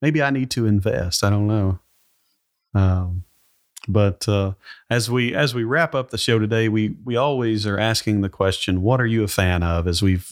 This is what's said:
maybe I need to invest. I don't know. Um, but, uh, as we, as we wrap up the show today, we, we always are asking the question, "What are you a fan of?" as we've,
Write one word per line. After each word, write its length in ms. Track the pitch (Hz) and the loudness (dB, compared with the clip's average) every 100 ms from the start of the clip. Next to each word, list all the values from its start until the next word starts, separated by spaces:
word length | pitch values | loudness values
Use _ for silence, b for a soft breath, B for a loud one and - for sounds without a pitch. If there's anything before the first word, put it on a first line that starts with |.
maybe 200 | 147 151 | -2 0
I 60 | 139 | 0
need 180 | 135 131 | -2 -4
to 140 | - 113 | -2 2
invest. 580 | 101 101 123 90 - | 2 2 -2 -2 0
I 60 | 101 | 0
don't 180 | 104 104 | 2 0
know. 320 | 110 95 92 _ _ _ _ _ _ _ _ _ | 0 0 -2 _ _ _ _ _ _ _ _ _
Um, 500 | 104 95 92 90 90 - _ _ _ _ - - | 0 2 2 -2 -6 -10 _ _ _ _ -14 -2
but, 400 | 104 101 98 - | 2 2 0 -2
uh, 260 | 101 98 98 B B B | 0 0 -4 B B B
as 220 | 120 113 | -2 0
we, 240 | 123 120 120 | -2 0 0
as 180 | 147 | -2
we 100 | 123 | -2
wrap 300 | 113 147 160 | -2 0 0
up 160 | 139 123 | -2 -6
the 80 | 110 | -4
show 220 | - 113 | 0 2
today, 280 | 107 113 113 | 2 0 0
we, 260 | 110 107 104 | 0 0 -4
we 120 | 123 120 | -4 0
always 520 | 143 135 117 110 104 | 0 0 0 -2 -2
are 100 | 101 | 0
asking 440 | 110 113 - 104 | 0 0 0 0
the 80 | 98 | 0
question, 520 | - 95 92 - 92 | 0 0 0 0 0
"What 180 | 98 131 | 2 2
are 60 | 120 | 2
you 180 | 113 | 0
a 40 | 104 | 0
fan 340 | - 92 90 | 0 2 2
of?" 260 | 85 85 85 | 0 0 0
as 140 | 85 | 0
we've, 300 | 98 92 - | 2 2 -2